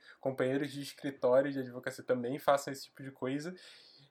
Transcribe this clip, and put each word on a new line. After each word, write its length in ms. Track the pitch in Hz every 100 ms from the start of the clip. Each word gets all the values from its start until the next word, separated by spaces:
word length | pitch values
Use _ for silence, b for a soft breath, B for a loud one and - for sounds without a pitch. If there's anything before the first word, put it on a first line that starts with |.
| B B
companheiros 500 | 135 131 131 139 143
de 100 | 143
escritório 680 | 139 - 143 135 127 127 143
de 80 | 135
advocacia 440 | 123 123 127 -
também 360 | - 127 120 117
façam 320 | - 139 -
esse 140 | 131 -
tipo 180 | -
de 80 | 135
coisa." 420 | 135 131 143 160 180 B B B B 143